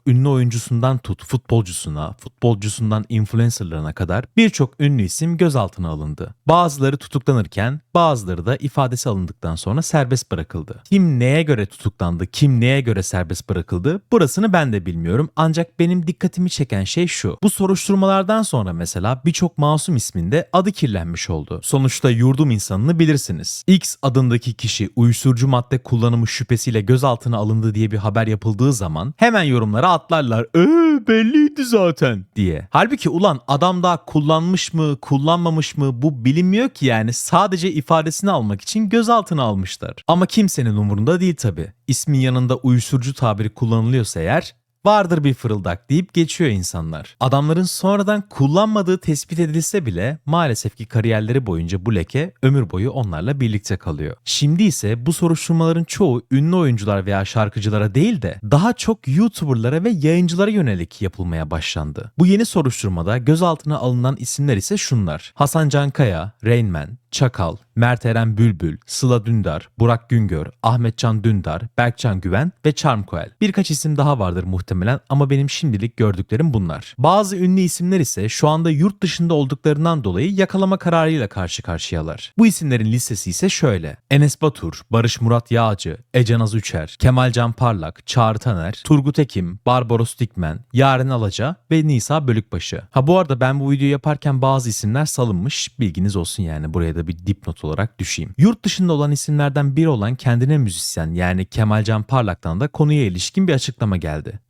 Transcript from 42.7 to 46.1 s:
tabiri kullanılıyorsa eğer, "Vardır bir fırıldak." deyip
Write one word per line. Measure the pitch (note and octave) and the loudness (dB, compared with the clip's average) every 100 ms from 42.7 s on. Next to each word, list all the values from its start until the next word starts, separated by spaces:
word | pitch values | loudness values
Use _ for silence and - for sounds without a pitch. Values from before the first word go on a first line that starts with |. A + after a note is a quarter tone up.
| B2 - C3+ B2+ | 2 0 -2 -4
tabiri | - A#2+ G#2 G#2+ | -2 -2 0 -4
kullanılıyorsa | - A2+ A2+ A2+ B2+ G2+ E2 | -4 0 0 2 0 -2 -4
eğer, | E2 D#3 - - _ _ | -2 -2 -4 -14 _ _
"Vardır | G3+ G#3 F#3 E3+ | 2 4 2 2
bir | C#3+ | 0
fırıldak." | B2 A#2+ G#2 F2+ E2+ - | 0 -2 -4 -4 -6 -2
deyip | D3+ F3+ | -2 0